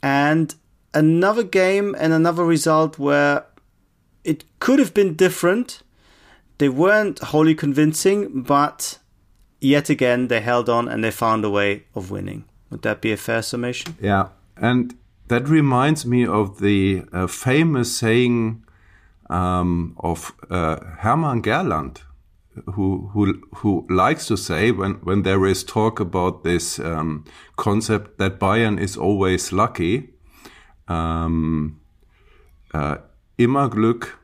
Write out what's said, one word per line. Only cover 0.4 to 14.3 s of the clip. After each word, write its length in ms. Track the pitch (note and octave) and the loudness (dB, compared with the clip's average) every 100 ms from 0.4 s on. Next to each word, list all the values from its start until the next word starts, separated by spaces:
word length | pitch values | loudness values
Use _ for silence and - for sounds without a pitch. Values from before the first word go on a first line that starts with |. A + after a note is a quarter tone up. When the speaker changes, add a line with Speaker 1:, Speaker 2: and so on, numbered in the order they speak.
| D#3 - _ _ _ | 0 -6 _ _ _
Speaker 1:
another 520 | D3+ D#3 E3 F#3+ A3 | 2 4 4 2 0
game 500 | G3 F#3+ F#3 G3 G3+ F#3+ | 0 2 2 2 -2 -2
and 120 | D#3+ | 0
another 320 | D#3+ E3 E3+ | 2 2 2
result 540 | E3+ D#3+ D#3+ D#3 D#3+ D#3 | 2 2 2 2 2 -2
where 460 | C#3+ C#3+ C#3+ C#3+ - _ _ _ _ _ _ _ | 0 2 2 0 -4 _ _ _ _ _ _ _
it 180 | - D3+ - _ | -6 -6 -6 _
could 220 | - C#4 | 2 4
have 120 | A3 | 4
been 220 | - G3 | 2 0
different. 720 | D#3 F#3 F3+ E3+ G#3 B3 - _ _ _ _ _ _ _ _ | 2 0 2 0 0 -2 -12 _ _ _ _ _ _ _ _
They 100 | C#3+ | 0
weren't 520 | B2+ F3+ G#3+ G#3 - | 4 4 4 2 -4
wholly 340 | - D3+ D#3+ | -2 2 4
convincing, 880 | D#3 D3 C#3 D3+ D#3 F#3 G3+ G3+ C3+ | 2 0 2 2 2 0 0 -2 -6
but 560 | B2+ C#3+ D3 - - - _ _ _ _ _ _ | 0 2 2 -2 -12 -12 _ _ _ _ _ _
yet 260 | C#3 C#3+ C#3+ | 2 2 2
again, 400 | C#3+ B2 B2 B2+ | 0 2 2 0
they 140 | A#2 | -2
held 260 | A2 A#2+ A#2 | 0 0 2
on 200 | A#2 A#2+ | 0 0
and 140 | A2+ | -2
they 80 | A2 | -4
found 320 | - A#2 A2 | -2 0 0
a 60 | G#2+ | 0
way 360 | G2+ G2+ G2+ _ | 0 0 -2 _
of 160 | - F#2 | -12 -10
winning. 340 | G2 F#2+ G#2 G#2 _ _ | -10 -10 -12 -16 _ _
Would 140 | G#2+ | -8
that 180 | A2+ G#2 | -4 -4
be 120 | A2+ | -4
a 40 | G#2+ | -4
fair 240 | - A2+ | -2 -4
summation? 560 | A2+ B2 A#2+ B2 - E3 | -4 -6 -6 -8 -12 -6
Speaker 2:
Yeah, 300 | G#2+ G2+ G2 | -2 0 -2